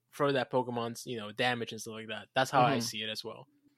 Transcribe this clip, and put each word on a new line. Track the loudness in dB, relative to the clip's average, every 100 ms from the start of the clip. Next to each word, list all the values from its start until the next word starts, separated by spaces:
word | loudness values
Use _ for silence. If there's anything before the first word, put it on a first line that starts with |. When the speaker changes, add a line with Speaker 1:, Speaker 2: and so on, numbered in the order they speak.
| _
Speaker 1:
for | -2 2
that | 2 2
Pokemon's, | 0 0 -2 -4 -6 -8
you | -8
know, | -6
damage | 0 0 0 -4
and | -8
stuff | -10
like | -10 -10
that. | -10 -2 0
That's | 4
how | 6
I | 6
Speaker 2:
Mm-hmm. | 6
Speaker 1:
see | 0 -4
it | -6
as | -6
well. | -8 -12 -16 _ _